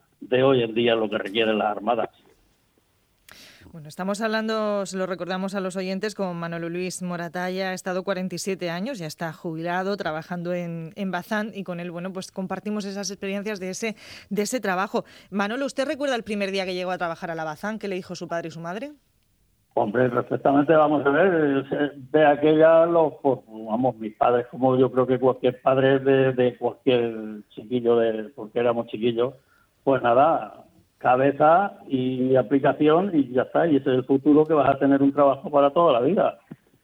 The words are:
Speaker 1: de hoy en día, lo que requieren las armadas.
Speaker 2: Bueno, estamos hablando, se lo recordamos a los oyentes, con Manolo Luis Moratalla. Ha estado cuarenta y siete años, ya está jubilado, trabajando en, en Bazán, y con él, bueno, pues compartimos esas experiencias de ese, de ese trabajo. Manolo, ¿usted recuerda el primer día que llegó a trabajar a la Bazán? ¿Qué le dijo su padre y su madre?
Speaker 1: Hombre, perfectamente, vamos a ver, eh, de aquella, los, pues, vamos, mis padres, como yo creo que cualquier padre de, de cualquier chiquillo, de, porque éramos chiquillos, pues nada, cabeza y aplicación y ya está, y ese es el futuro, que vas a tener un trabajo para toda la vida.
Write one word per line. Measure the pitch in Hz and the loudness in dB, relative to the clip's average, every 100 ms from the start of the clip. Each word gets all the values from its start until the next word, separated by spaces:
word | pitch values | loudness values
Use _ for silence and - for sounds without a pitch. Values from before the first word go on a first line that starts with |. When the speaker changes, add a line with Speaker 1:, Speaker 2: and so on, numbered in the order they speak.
| _ _ | _ _
Speaker 1:
de | - 127 | -2 2
hoy | 135 131 | 4 4
en | 113 | 2
día, | 110 117 113 | 0 2 2
lo | 110 | 0
que | 104 | -4
requieren | 101 107 110 107 | -4 0 2 2
las | 104 | 0
armadas. | 101 107 117 101 _ _ _ _ _ _ _ _ _ _ _ - - - - - | -2 -2 -2 -2 _ _ _ _ _ _ _ _ _ _ _ -20 -20 -20 -20 -20
Speaker 2:
Bueno, | 165 151 | -20 -16
estamos | 165 185 202 | -8 -4 -2
hablando, | 226 220 220 220 214 208 185 | -2 -2 -2 -2 0 -2 -4
se | 190 | -4
lo | 185 | -4
recordamos | 180 175 185 190 | -4 -4 -4 -4
a | 196 | -4
los | 185 185 | -4 -4
oyentes, | 185 190 214 196 | -4 -4 -6 -4
con | 190 175 | -4 -4
Manolo | 170 170 165 | -6 -6 -6
Luis | 175 180 - | -4 -6 -6
Moratalla. | 180 175 170 180 180 185 190 | -6 -6 -6 -6 -6 -4 -4
Ha | |
estado | 185 190 185 | -6 -6 -4
cuarenta | 190 185 185 170 | -4 -4 -4 -6
y | |
siete | 196 185 175 | -6 -6 -6
años, | 170 226 240 | -6 -6 -8
ya | 156 | -10
está | - 165 | -8 -10
jubilado, | 156 180 160 170 175 190 202 | -8 -8 -6 -4 -4 -4 -4
trabajando | 175 156 - 180 170 | -4 -6 -8 -8 -6
en, | 180 170 170 160 - | -6 -6 -8 -10 -8
en | 190 | -6
Bazán, | 180 - 214 214 | -6 -4 -6 -6
y | 196 | -8
con | 185 175 | -10 -10
él, | 175 | -10
bueno, | 170 185 | -10 -10
pues | 185 - | -10 -12
compartimos | - 190 190 208 208 196 | -10 -8 -6 -6 -6 -6
esas | 196 196 | -8 -8
experiencias | 196 196 202 202 208 | -8 -6 -6 -6 -8
de | 185 | -8
ese, | 185 226 214 - - - | -6 -8 -8 -16 -20 -6
de | 208 | -4
ese | 208 254 | -2 -2
trabajo. | 202 180 202 220 - - _ | -2 -2 -2 -4 -6 -14 _
Manolo, | 196 202 247 277 | -4 -4 -2 -4
¿usted | - 262 | -4 -4
recuerda | 277 285 233 | -2 -2 -4
el | |
primer | 214 208 196 | -4 -4 -2
día | 196 185 | -2 -4
que | |
llegó | 180 180 | -4 -4
a | 180 | -4
trabajar | 175 165 170 | -4 -6 -8
a | 160 | -6
la | |
Bazán? | 160 151 208 220 | -8 -8 -8 -8
¿Qué | 208 | -6
le | 185 | -8
dijo | 185 175 | -8 -12
su | 170 | -6
padre | 170 170 | -6 -6
y | |
su | 156 | -10
madre? | 165 196 285 294 _ _ _ _ _ _ _ - | -10 -10 -10 -14 _ _ _ _ _ _ _ -2
Speaker 1:
Hombre, | 110 117 127 | 0 2 0
perfectamente, | 123 - 120 147 139 143 | 0 -2 0 2 2 4
vamos | 156 151 147 135 | 4 4 2 2
a | |
ver, | 147 190 170 147 135 135 | 4 4 4 2 0 -2
eh, | 151 147 139 131 | -2 -4 -4 -2
de | 151 151 | 4 4
aquella, | 143 151 156 160 165 170 | 6 4 6 8 8 6
los, | 170 156 - | 4 2 2
pues, | 139 120 - | 0 0 -4
vamos, | 110 113 113 127 113 | -14 -4 0 0 -2
mis | 110 - | -8 0
padres, | 120 123 120 | 2 2 0
como | 120 131 127 | -2 2 4
yo | 131 | 2
creo | 123 123 | 2 0
que | 127 | 2
cualquier | 131 120 127 123 | 2 2 0 0
padre | 131 135 135 139 | 0 2 4 2
de, | 131 135 135 | 2 2 2
de | 127 123 120 | 2 0 0
cualquier | 120 - 139 123 117 110 107 107 - | -4 -2 0 2 0 -4 -10 -12 -16
chiquillo, | - 110 123 117 120 | -18 -6 -2 2 2
de, | 113 110 107 | 2 -2 -8
porque | - 107 120 | -12 -8 -2
éramos | 120 117 117 | 0 -2 -4
chiquillos, | 107 120 117 127 - _ _ _ _ | -4 -2 0 -4 -6 _ _ _ _
pues | 139 131 | 0 0
nada, | 123 120 156 139 107 - - _ _ _ | 4 4 4 2 -4 -14 -20 _ _ _
cabeza | 127 127 139 139 151 170 196 - - | 2 4 2 4 4 6 2 -6 -6
y | 135 127 127 127 131 | -2 -2 -2 2 2
aplicación | 127 139 139 135 151 160 202 | 2 2 2 2 4 4 2
y | 160 123 | 0 0
ya | 123 | -2
está, | 113 147 165 | 0 0 2
y | 139 | 2
ese | 135 | 2
es | 127 | 0
el | 127 | 2
futuro, | 135 143 147 156 | 2 4 4 6
que | 156 | 4
vas | 135 | 2
a | 135 | 2
tener | 139 139 | 2 4
un | 139 | 4
trabajo | 139 139 131 160 | 4 4 2 0
para | 147 143 | 2 4
toda | 175 170 | 4 4
la | 127 | 4
vida. | 131 208 - - _ - _ _ | 2 2 0 -2 _ -20 _ _